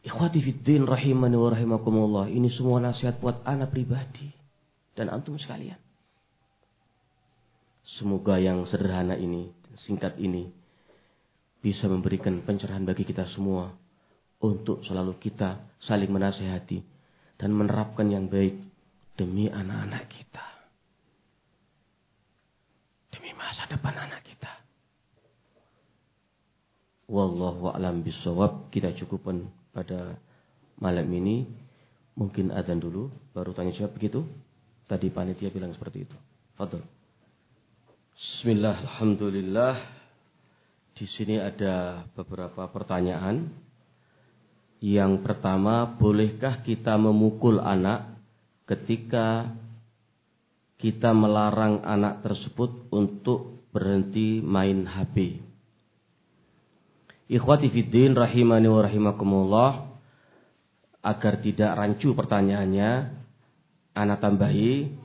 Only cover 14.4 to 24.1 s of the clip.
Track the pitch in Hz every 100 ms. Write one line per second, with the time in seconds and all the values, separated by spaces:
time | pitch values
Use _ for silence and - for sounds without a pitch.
14.4 | 110 98 - 98 - 92 92 92 110 -
15.4 | 98 92 - _ - 107 98 98 98 95
16.4 | 95 90 - 90 - _ _ _ _ _
17.4 | 101 104 104 104 107 - 107 101 95 98
18.4 | 98 98 - _ _ _ - - 90 92
19.4 | 107 104 95 107 101 104 - - - -
20.4 | - - _ _ _ _ _ _ _ _
21.4 | _ _ _ _ _ _ _ _ _ _
22.4 | _ _ _ _ _ _ _ - - -
23.4 | - - - 147 - - 143